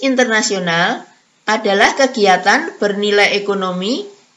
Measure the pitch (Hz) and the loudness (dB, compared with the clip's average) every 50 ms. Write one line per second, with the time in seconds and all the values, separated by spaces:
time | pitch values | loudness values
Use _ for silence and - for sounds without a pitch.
0 | - 269 254 247 247 226 220 214 208 - 208 190 180 175 165 170 175 208 254 359 | 0 -2 0 0 0 0 0 0 0 0 -2 -2 -2 -2 0 0 0 0 -2 -4
1 | - - - _ _ _ _ _ - - - - - 208 196 196 226 - - - | -8 -16 -20 _ _ _ _ _ -4 -2 -2 0 0 0 2 2 2 2 2 2
2 | 269 254 254 226 202 190 185 180 - 196 214 277 330 - - - 214 202 196 202 | 0 0 0 2 2 4 4 4 4 2 0 0 0 -4 -6 -2 -2 -2 -2 -2
3 | 208 208 202 202 202 - - 202 196 196 196 196 185 185 180 180 185 208 262 381 | -2 0 2 2 2 2 0 -2 -2 -2 -4 -2 -2 -4 -4 -4 -4 -4 -4 -6
4 | 415 - - _ _ _ _ | -6 -10 -16 _ _ _ _